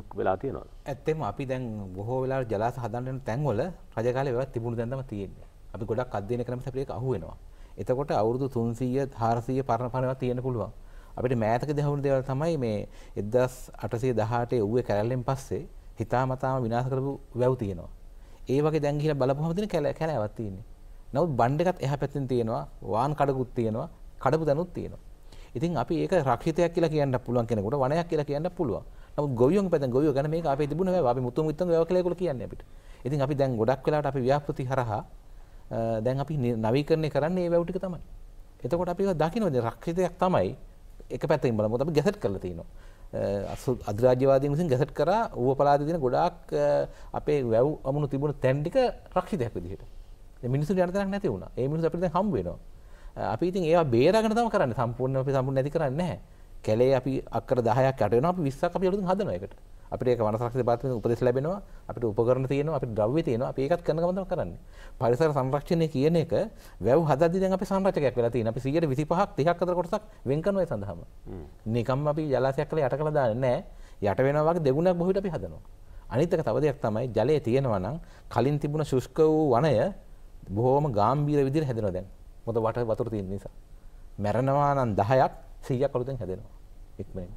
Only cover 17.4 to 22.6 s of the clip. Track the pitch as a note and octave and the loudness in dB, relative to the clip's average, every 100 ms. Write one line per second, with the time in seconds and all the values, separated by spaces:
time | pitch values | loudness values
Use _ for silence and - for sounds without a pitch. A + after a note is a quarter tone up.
17.4 | B2 C3 G2+ F2 D#2+ - - - - - | 2 2 -2 -6 -10 -16 -18 -18 -20 -12
18.4 | - C3 D#3 D#3 C#3+ D3 D3+ C#3+ C3 C#3 | -2 2 2 2 0 0 0 2 2 2
19.4 | D#3+ E3+ G#3 E3+ C#3+ - D#3+ C#3 G#2+ - | 0 -2 -2 0 0 -2 -2 -2 -4 -4
20.4 | G#2+ F#2+ G#2+ - - - - C3+ F3 B2 | -8 -8 -14 -18 -18 -18 -6 -2 0 2
21.4 | A#2 D3 F3 F3 C3+ C#3+ C#3 C#3+ C3 B2+ | 2 4 2 0 -2 -2 -2 -4 -2 0
22.4 | A2+ B2 | 0 -2